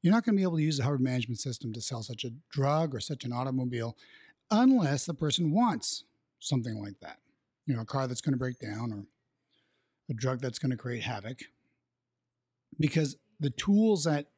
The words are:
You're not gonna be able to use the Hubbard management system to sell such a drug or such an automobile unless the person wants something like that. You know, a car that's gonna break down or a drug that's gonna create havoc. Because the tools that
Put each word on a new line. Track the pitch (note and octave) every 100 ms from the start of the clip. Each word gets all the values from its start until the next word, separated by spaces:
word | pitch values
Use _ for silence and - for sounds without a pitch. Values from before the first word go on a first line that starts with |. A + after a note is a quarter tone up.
You're | F3
not | A3
gonna | A#3 G3+
be |
able | F#3 E3
to |
use | D3+ C#3+
the |
Hubbard | B2+ C#3+
management | C3 B2+ A#2 A#2
system | C#3 A#2+ A#2
to | A2
sell | - B2
such | A2 A#2
a | B2 A#2+ _
drug | C#3+ C3+ D3+ D#3+
or | C3
such | - C#3
an | B2
automobile | A#2+ C3 C3 B2+ A#2+ A#2 - - - - _ _
unless | G#3+ B3+ C4 D#3 C#3
the | -
person | D#3+ D3+ C#3 D#3+
wants | F3 A#3+ C#3+ - - - _ _ _
something | - C3+ A#2 A2
like | G2+ G2
that. | D#2 - _ _ _ _ -
You |
know, | A#2+
a | A2+
car | C3+ C3
that's | B2
gonna | - C3
break | B2+ B2
down | G#2+ G#2+ A#2
or | G#2 G2+ _ _ _ _ _ _ _ _ _ -
a |
drug | A#2+ B2+ B2+
that's | B2+ A2+
gonna | C3+ B2
create | B2 A#2+
havoc. | A2+ A2+ G#2 C3 - _ _ _ _ _ _ _ _ _ _ _ _ -
Because | D3+ D#3+ D3 - _ _
the | C#3+
tools | - - G3+ A3 G3
that | D3+ D3 C#3+